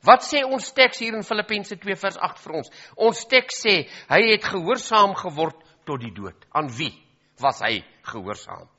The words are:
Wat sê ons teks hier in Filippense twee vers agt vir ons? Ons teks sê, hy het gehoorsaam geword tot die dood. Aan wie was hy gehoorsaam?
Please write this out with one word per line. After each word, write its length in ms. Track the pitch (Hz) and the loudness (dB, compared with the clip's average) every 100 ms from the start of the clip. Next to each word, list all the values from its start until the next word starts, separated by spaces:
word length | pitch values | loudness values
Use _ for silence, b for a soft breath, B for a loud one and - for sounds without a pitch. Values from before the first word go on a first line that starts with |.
Wat 200 | - 254 | 8 6
sê 220 | - 294 | 6 -4
ons 280 | 269 262 - | -2 -4 -4
teks 260 | - 254 - | 2 2 2
hier 160 | 226 | -8
in 80 | 220 | -8
Filippense 540 | 196 214 208 208 196 190 | -4 -4 -2 -6 -6 -10
twee 200 | 196 190 | -8 -6
vers 200 | 196 185 | -6 -4
agt 220 | 180 - | -8 -8
vir 140 | - | -10
ons? 180 | 156 - B B - | -10 -10 B B 0
Ons 280 | 220 226 - | 0 0 0
teks 340 | 254 254 - | 0 0 -4
sê, 260 | 226 180 139 B B | 2 2 0 B B
hy 140 | 156 226 | 4 4
het 120 | 208 | 2
gehoorsaam 720 | - 190 170 247 - 220 202 | 0 -4 -2 -2 2 4 4
geword 420 | 185 180 147 160 - b b | 2 -8 -4 -4 -4 b b
tot 160 | - 139 | -8 -8
die 140 | 117 | -8
dood. 320 | 95 95 - _ | -12 -14 -14 _
Aan 160 | 147 147 | -4 -4
wie 260 | 117 147 - _ _ _ _ | -6 -8 -10 _ _ _ _
was 220 | 135 - | -2 -2
hy 240 | 110 107 - _ | -4 -4 -8 _
gehoorsaam? 640 | - 110 92 104 98 87 - | -14 -12 -10 -12 -12 -18 -18